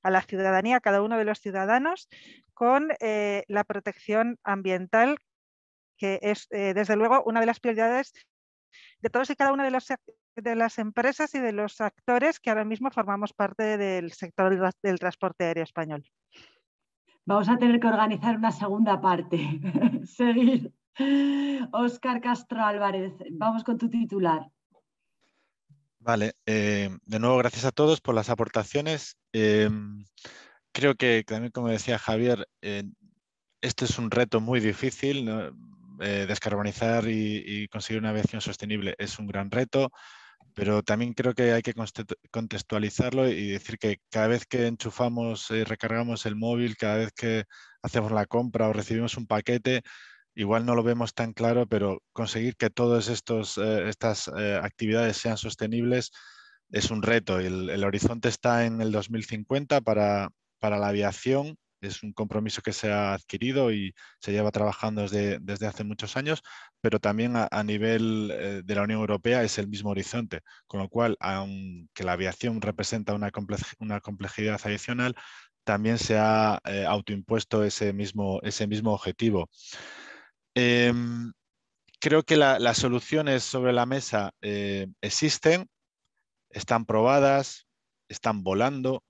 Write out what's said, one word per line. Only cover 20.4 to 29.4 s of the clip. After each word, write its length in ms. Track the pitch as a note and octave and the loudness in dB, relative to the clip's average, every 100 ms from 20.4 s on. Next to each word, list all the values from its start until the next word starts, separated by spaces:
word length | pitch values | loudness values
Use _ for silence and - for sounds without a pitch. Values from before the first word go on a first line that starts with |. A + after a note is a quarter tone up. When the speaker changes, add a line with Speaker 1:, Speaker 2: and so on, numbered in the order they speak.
| B3 C4 - _ _ - C4+ C#4 C#4+ C#4 C#4+ C4+ A#3+ | 6 4 -2 _ _ -2 2 4 4 2 0 -2 -2
Speaker 2:
Óscar 500 | A3+ A#3+ A#3+ C4 A#3+ | 0 0 0 -2 -2
Castro 420 | B3 A#3+ - A#3 | -2 -2 -4 -2
Álvarez, 500 | G#3+ G3+ G3+ F#3+ F#3+ - - | 0 2 0 0 -4 -8 -12
vamos 320 | D#3+ A3 A3+ | -2 0 0
con 160 | A#3 A3+ | -2 -2
tu 100 | A#3 | 0
titular. 580 | A#3 A3+ G3 F3 D#3+ - _ _ _ _ _ _ _ _ _ _ _ _ _ _ _ | 0 0 2 2 2 -4 _ _ _ _ _ _ _ _ _ _ _ _ _ _ _
Speaker 3:
Vale, 340 | A#2 A2+ G#2+ - - | 0 2 0 -2 0
eh, 440 | A2 G#2 G2+ G2+ F#2 - | 2 2 2 -2 -6 -6
de 140 | A2 | 0
nuevo 180 | A#2+ B2+ | 4 4
gracias 280 | B2 A2+ B2+ | 4 0 -2
a 60 | |
todos 280 | - D3+ D#3 | 4 4 4
por 140 | - | 2
las 160 | A2+ G#2+ | 0 0
aportaciones. 880 | A#2 A2 A2+ G2+ C#3+ D3+ D#3 - - _ | -2 0 -2 -2 -2 -2 -4 -8 -18 _
Em, 720 | A2+ | 2